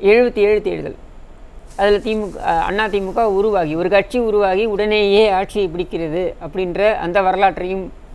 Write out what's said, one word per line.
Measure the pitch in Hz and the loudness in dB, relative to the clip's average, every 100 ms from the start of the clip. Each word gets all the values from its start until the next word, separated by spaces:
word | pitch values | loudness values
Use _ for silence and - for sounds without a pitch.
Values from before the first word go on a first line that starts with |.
எழுபத்தி | 196 233 247 247 | 4 6 4 2
ஏழு | 202 208 | 2 2
தேர்தல், | 190 165 147 - - - - - - - - - | 0 -6 -8 -12 -18 -20 -20 -20 -20 -20 -16 0
அதுல | 202 208 | 2 2
திமுக, | 233 214 202 - | 0 -4 -6 -6
அ, | |
அண்ணா | - 165 175 202 214 | -2 -2 0 -2 -2
திமுக | 202 190 233 | -2 -2 0
உருவாகி, | 220 196 214 190 156 160 | 0 2 2 0 -2 -2
ஒரு | 180 | 2
கட்சி | 196 190 247 | 2 0 -2
உருவாகி | 226 208 196 185 220 | 0 2 2 2 0
உடனேயே | 196 214 214 202 202 214 | 0 0 2 4 4 4
ஆட்சியை | 190 202 208 180 | 2 -2 -2 -4
பிடிக்கிறது | 170 175 175 160 170 180 - | -4 -6 -6 -4 -2 -4 -6
அப்படின்ற | 165 185 180 190 214 202 | -8 -6 -4 0 0 0
அந்த | 170 196 | 0 0
வரலாற்றையும் | 185 185 190 165 180 190 180 - - | 0 2 2 0 -6 -6 -8 -14 -20